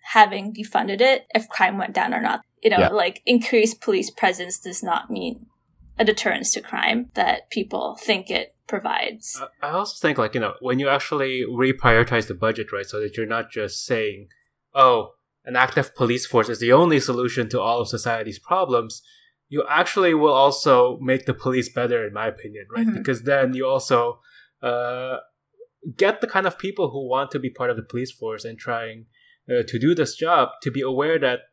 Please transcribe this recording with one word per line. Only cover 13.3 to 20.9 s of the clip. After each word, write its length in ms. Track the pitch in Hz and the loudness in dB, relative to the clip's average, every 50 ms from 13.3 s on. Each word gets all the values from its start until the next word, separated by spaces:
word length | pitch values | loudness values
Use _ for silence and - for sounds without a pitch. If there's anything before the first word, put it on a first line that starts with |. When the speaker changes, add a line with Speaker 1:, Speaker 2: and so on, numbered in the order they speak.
| 113 117 113 - | -4 -6 -6 -6
Speaker 3:
just 340 | - 117 107 101 - - - | -8 -8 -8 -6 -6 -10 -4
saying, 440 | - 127 113 110 104 98 98 101 _ _ _ _ _ _ _ _ _ _ | -2 -2 -2 -2 -4 -6 -10 -18 _ _ _ _ _ _ _ _ _ _
"Oh, 400 | 139 131 127 123 113 101 - _ _ _ _ _ _ _ | 6 6 8 6 4 0 -4 _ _ _ _ _ _ _
an 120 | 135 123 | -2 2
active 380 | 123 127 131 - 151 131 - _ | 2 2 4 2 -2 -2 -2 _
police 300 | - 131 117 120 127 - | -2 0 0 2 0 -2
force 220 | - - 117 110 117 | 2 2 2 2 2
is 120 | 117 107 | -2 -2
the 120 | 117 117 | 4 6
only 280 | 127 147 175 170 156 139 | 6 8 8 6 4 2
solution 480 | - - 127 120 127 120 - 131 117 104 | 2 0 -2 -2 -2 -2 -2 -4 -4 -2
to 120 | - - | -2 -2
all 200 | 95 113 120 120 | 0 0 0 0
of 80 | 113 - | -2 -4
society's 500 | - 113 - - 117 113 107 110 104 - | -4 -4 -2 -2 -4 -4 -4 -8 -12 -14
problems," 640 | _ - 175 190 185 147 123 120 113 110 - - _ _ - _ _ _ _ _ _ _ | _ -2 0 0 2 2 2 0 0 -2 -12 -14 _ _ -20 _ _ _ _ _ _ _
you 160 | 139 147 - - | -4 -4 -2 2
actually 460 | 147 160 180 - - 202 185 175 165 | 2 2 2 2 2 2 4 4 4
will 200 | 156 147 147 139 | 6 4 4 6
also 640 | 131 139 139 135 - - 151 131 123 123 127 | 6 6 6 4 2 4 6 6 8 6 4